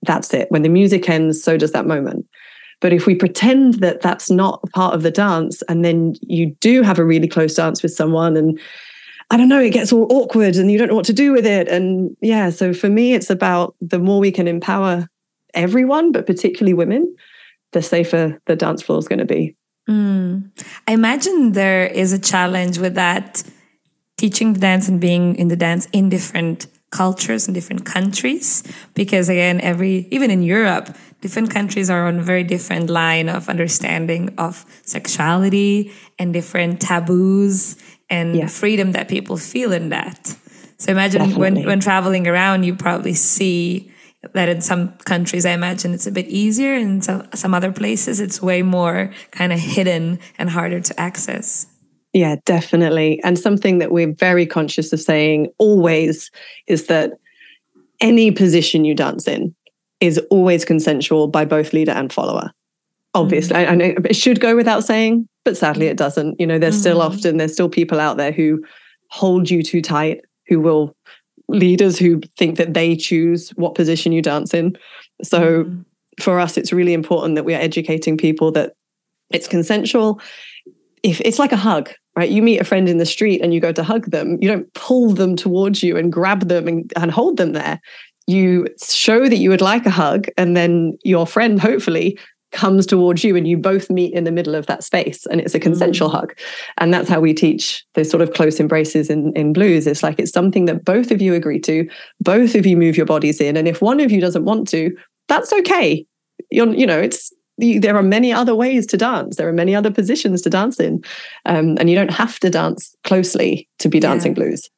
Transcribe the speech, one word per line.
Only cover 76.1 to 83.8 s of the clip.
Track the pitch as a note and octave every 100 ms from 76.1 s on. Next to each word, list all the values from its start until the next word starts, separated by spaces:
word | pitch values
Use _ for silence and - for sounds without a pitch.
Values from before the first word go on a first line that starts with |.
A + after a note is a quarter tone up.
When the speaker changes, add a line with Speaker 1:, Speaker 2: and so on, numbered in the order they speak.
| -
Speaker 1:
for | - F3+
us, | F3 -
it's | -
really | F3 F3
important | E3+ D#3 E3+ E3 D3+
that |
we | D3+
are | D#3+
educating | D#3+ D#3+ D#3+ D#3+ D#3+ D#3
people | D#3+ D#3 D#3+
that | D#3 - _ _ _ _ _ _
it's | E3+ -
consensual. | F3 E3 G#3+ A3 B3 A3 G#3 - - - - - _ _ _
If | - D#3+
it's | G#3+ A3+
like | C#4+
a | A3+
hug, | G#3 E3+ - - _ -
right? | F3
You | G3+
meet | A3+ A3+
a |
friend | - F#3+ F#3
in | E3+
the | E3
street | - G#3+ F#3
and | E3+
you | E3+
go | E3
to | E3